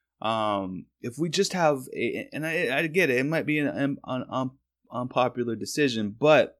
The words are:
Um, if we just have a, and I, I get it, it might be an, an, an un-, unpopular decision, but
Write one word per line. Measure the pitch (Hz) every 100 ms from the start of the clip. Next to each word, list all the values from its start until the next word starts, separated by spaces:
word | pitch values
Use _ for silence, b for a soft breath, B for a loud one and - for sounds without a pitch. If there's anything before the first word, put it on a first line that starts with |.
| _ _
Um, | 110 113 107 101 95 92 - _
if | 120 120
we | 165
just | 175 196
have | 185 160 139 131
a, | - 117 - -
and | - 160
I, | 165 151 135
I | 165
get | 160 170
it, | 123
it | 139
might | 160
be | 147 151
an, | 147
an, | 98 139 139
an | - 127 -
un-, | 123 131 131 _ _ _
unpopular | 120 123 - 123 120 117
decision, | 113 98 - 147 113 104 107
but | 147 151 - -